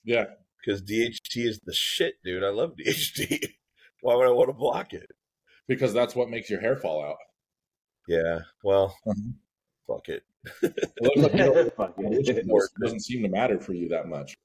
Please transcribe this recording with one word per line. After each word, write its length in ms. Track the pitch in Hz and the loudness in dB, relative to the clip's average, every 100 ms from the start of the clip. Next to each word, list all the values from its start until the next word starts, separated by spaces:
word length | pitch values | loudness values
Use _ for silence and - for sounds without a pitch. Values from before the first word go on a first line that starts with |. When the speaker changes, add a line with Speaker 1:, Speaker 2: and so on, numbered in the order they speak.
Speaker 1:
Yeah. 320 | 113 117 101 - _ _ - | -2 0 -2 -8 _ _ -6
Speaker 2:
'Cause 160 | 101 | -4
D 220 | 95 110 117 | -2 -2 -2
H 140 | 113 | -4
T 180 | - 120 120 | -10 -4 -4
is 120 | 107 - | -4 -6
the 80 | |
shit, 420 | - - - 160 - | -4 -2 -2 -2 -4
dude. 200 | 92 90 | -8 -4
I 60 | 98 | -2
love 280 | 104 165 - | -2 -4 -4
D 60 | - | -2
H 260 | - - - | -2 -2 -4
T. 440 | - - - _ _ _ | -4 -4 -6 _ _ _
<laughs> 220 | _ _ | _ _
Why 140 | 123 123 | 2 4
would 120 | 127 | 6
I 40 | |
wanna 220 | 120 131 | 4 2
block 400 | 123 123 143 185 | 0 -2 -2 -6
it? 180 | 87 - - _ _ _ _ - | -12 -16 -20 _ _ _ _ -4
Speaker 1:
Because 260 | 127 131 | 0 0
that's 200 | 110 120 123 | 2 0 0
what 140 | 117 | -2
makes 200 | 113 107 | -4 -6
your 100 | 95 | -2
hair 160 | 113 135 | -2 -2
fall 280 | 92 78 | -2 -4
out. 140 | 73 - - _ _ _ _ _ _ _ - | -4 -10 -14 _ _ _ _ _ _ _ -2
Speaker 2:
Yeah, 340 | 82 82 82 82 _ | 0 0 -2 -8 _
well, 340 | 101 98 95 - 110 | 2 4 4 -2 -6
Speaker 1:
Mm-hmm. 240 | 101 110 - _ _ _ _ - | -4 -6 -10 _ _ _ _ -10
Speaker 2:
fuck 220 | - - | -8 -8
it. 140 | - _ _ | -12 _ _
<laughs> 180 | - - | -20 -4
Speaker 1:
It 400 | - - - - | -4 -2 -6 0
looks 160 | 120 147 | 2 6
like 100 | 151 | 6
you 40 | 147 | 6
don't 340 | 135 135 117 | 6 6 4
Speaker 3:
<laughs> 40 | - | 0
Fuck 180 | 98 - | -6 -4
it. 280 | 101 120 123 113 | -2 0 2 0
Speaker 1:
it 100 | 95 104 95 - | 4 2 2 -2
doesn't 180 | 113 110 | -4 -4
seem 240 | - 123 | -6 -4
to 60 | 101 | -2
matter 300 | 92 123 95 | 0 0 0
for 140 | - | -4
you 140 | 87 85 | -6 -4
that 180 | 82 80 | -4 -4
much. 260 | 76 71 - | -8 -10 -16